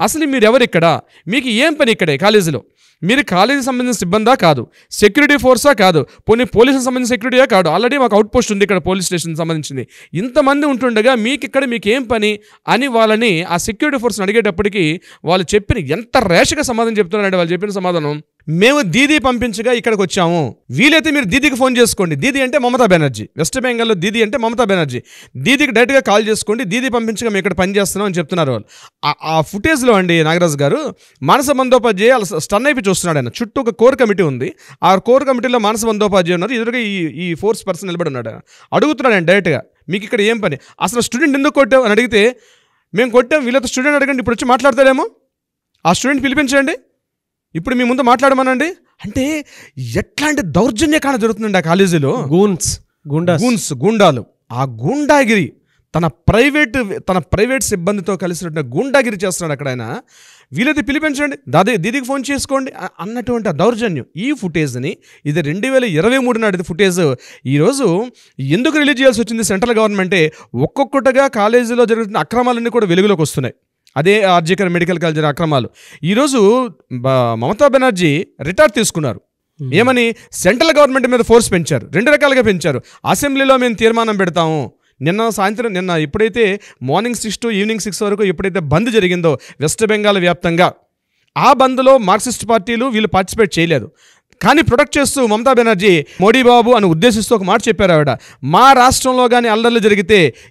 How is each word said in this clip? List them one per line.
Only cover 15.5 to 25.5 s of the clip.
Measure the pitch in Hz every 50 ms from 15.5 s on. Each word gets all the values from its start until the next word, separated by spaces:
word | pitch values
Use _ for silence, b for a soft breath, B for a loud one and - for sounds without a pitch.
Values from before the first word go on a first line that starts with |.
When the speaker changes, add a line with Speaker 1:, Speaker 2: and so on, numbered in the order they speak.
| -
Speaker 1:
చెప్పిన, | 208 196 - - 226
ఎంత | 156 127 151 208 226 - - -
ర్యాష్గా | 226 185 170 175 269 - 330 294
సమాధానం | 277 262 240 220 233 226 226 202
చెప్తున్నారంటే, | 202 165 202 214 202 190 185 180
వాళ్ళు | 175 165 175
చెప్పిన | 175 196 208
సమాధానం, | 190 196 185 180 175 170 151 147 147 151 - _ _ _ _ -
"మేము | 156 170 202 247 285 294
దీదీ | 277 175 151 233 277 285 302 302
పంపించగా | 262 262 247 233 247 247 202 208 220 247
ఇక్కడికి | 247 233 - 240 220 196
వచ్చాము, | 196 175 - 196 175 165 175 170 147 113 - - _ _
వీలైతే | 120 139 226 302 302 320 311 320
మీరు | 285 294 262
దీదీకి | 180 202 277 254 302 269
ఫోన్ | 233 262 262 247 240
చేసుకోండి." | 240 208 - - 190 165 156
దీదీ | 139 156 262 254 277
అంటే | 269 254 269 294
మమతా | 240 247 247 247 254
బెనర్జీ, | 202 180 165 151 139 117 104 104 - - -
వెస్ట్ | 160 - - 262
బెంగాల్లో | 233 254 240 233 233 226 220
దీదీ | 170 160 214 208 233
అంటే | 220 214 233 277
మమతా | 226 226 233 214 240
బెనర్జీ. | 196 196 180 160 139 120 120 B B B B B B B 127
"దీదీకి | 135 196